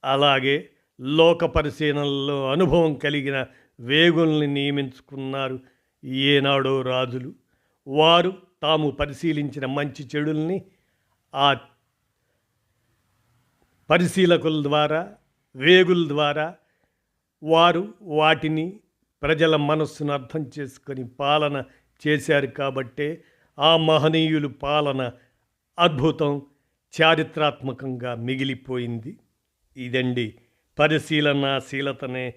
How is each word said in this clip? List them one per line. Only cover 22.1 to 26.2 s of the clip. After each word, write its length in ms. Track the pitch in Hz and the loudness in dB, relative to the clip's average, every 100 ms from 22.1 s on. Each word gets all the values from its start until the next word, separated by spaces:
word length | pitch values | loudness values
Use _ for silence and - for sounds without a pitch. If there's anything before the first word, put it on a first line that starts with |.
| 151 139 143 139 | -2 2 0 0
కాబట్టే 600 | 117 139 135 123 - 147 170 _ _ _ - | -6 -6 -6 -8 -8 -8 -8 _ _ _ 0
ఆ 200 | 147 165 | 2 4
మహనీయులు 680 | 160 156 151 160 160 156 147 | 4 2 2 2 0 0 -4
పాలన 640 | 120 139 147 147 135 123 - _ _ _ _ _ - | -8 -4 -2 -2 -2 -6 -8 _ _ _ _ _ 0
అద్భుతం, 640 | 170 147 151 160 | 0 2 0 0